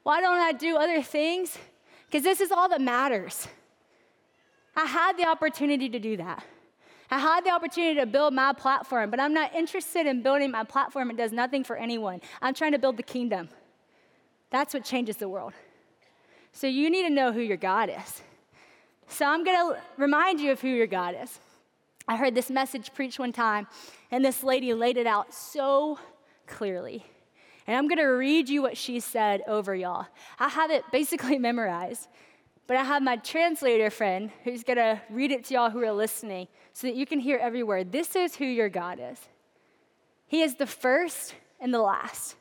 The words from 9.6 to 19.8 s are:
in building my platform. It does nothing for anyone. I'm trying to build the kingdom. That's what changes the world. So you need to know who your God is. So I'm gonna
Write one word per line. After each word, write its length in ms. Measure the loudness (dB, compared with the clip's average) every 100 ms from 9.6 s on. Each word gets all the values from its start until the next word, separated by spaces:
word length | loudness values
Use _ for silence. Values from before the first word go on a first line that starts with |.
| -2 -4 -2 0 0
in 160 | 2
building 300 | 2 2 2
my 120 | -2
platform. 460 | -2 -2 -2 -2 -4
It 80 | -2
does 140 | -2
nothing 320 | 0 -2 -2
for 120 | -4 -6
anyone. 460 | -4 -4 -4 -8 -16 -4
I'm 140 | -4
trying 200 | 0 0
to 40 | 2
build 200 | 2 0
the 60 |
kingdom. 460 | -6 -6 -4 -4 -6 -18 _ _ _ _ _ _ _ _ _
That's 240 | -2 -2 -4
what 100 | -4
changes 320 | -4 -2 -6
the 100 | -6
world. 260 | -8 -10 -14 -20 _ _ _ _ _ _ _ _
So 160 | -6 -2
you 240 | 2 2
need 120 | 2
to 60 | 2
know 220 | 2 2
who 100 | 0
your 160 | -2 -2
God 320 | 0 0 0
is. 320 | -4 -12 -16 -18 _ _ _ _ _ _ _ _
So 180 | -2 0
I'm 180 | 2
gonna 380 | 2 2 2 -2